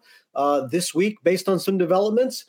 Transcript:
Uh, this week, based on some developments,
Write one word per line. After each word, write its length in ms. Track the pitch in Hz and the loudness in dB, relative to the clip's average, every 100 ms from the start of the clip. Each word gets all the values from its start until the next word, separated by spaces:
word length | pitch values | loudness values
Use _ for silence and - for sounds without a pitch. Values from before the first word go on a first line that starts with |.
| _ - _ | _ -20 _
Uh, 340 | 135 143 143 131 | -2 0 0 0
this 260 | 170 175 | -4 -2
week, 240 | 156 208 214 | 0 0 0
based 260 | 170 185 196 | 0 0 0
on 100 | 180 | -2
some 200 | 190 190 | 0 0
developments, 680 | 165 185 208 226 262 - | 2 2 2 0 0 -4